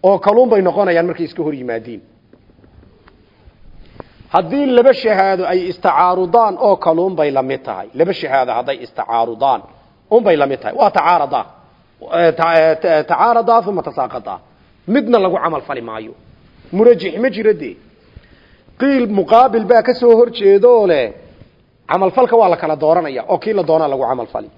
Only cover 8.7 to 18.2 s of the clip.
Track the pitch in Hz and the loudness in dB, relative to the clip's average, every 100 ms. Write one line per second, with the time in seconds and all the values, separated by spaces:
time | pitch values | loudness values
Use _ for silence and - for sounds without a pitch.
8.7 | 139 123 - 113 117 117 110 135 113 - | -8 -10 -10 -4 -2 -2 -2 -2 -2 -6
9.7 | _ _ _ _ 226 208 160 139 131 107 | _ _ _ _ 0 2 2 0 -2 -6
10.7 | - - 196 151 175 139 135 - _ _ | 0 0 2 0 0 0 -4 -6 _ _
11.7 | _ _ _ - 170 170 165 165 165 160 | _ _ _ -6 0 0 2 0 2 2
12.7 | 160 - 156 151 170 214 233 226 226 185 | 0 0 0 0 0 2 2 2 0 0
13.7 | 190 151 139 127 127 104 90 _ _ _ | -6 -8 -8 -8 -8 -12 -16 _ _ _
14.7 | _ - 247 220 233 190 180 160 151 - | _ -2 -2 2 0 2 0 -2 -4 -8
15.7 | 135 113 110 110 127 _ _ _ _ - | -10 -10 -12 -14 -20 _ _ _ _ -8
16.7 | 180 226 220 185 165 254 196 214 180 131 | 4 4 4 0 -4 -4 -2 -2 -2 -6
17.7 | - _ _ _ - | -14 _ _ _ -20